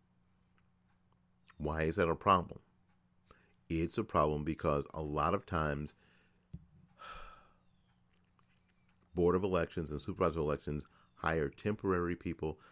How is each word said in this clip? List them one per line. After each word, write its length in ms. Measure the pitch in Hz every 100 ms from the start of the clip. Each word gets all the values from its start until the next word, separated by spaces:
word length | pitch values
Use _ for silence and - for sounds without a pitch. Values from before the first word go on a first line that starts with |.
| _ _ _ _ _ _ _ _ _ _ _ _ _ _ - -
Why 240 | 76 80
is 140 | 80 90
that 120 | 85
a 60 |
problem? 440 | 78 104 92 85 - - _ _ _ _ _ _ - _ _ _
It's 280 | 82 82 -
a 80 |
problem 400 | 107 85 76 76
because 400 | 76 73 82 73 69
a 80 | -
lot 320 | 78 73 78
of 140 | 98 -
times, 460 | 87 76 71 76 - _ _ _ _ _ - - - - _
<sighs> 2250 | - - - - - _ _ _ _ _ _ _ _ _ _ _ _ _ _ _ _
Board 200 | 90 87
of 100 | 90
Elections 460 | 95 90 82 - 76
and 100 | 73
Supervisor 400 | - 92 87 80
of 40 |
Elections 400 | 76 71 - 73 - _ _
hire 340 | - 80 82 71
temporary 680 | - 104 104 98 90 87 87
people 420 | 87 80 80 - -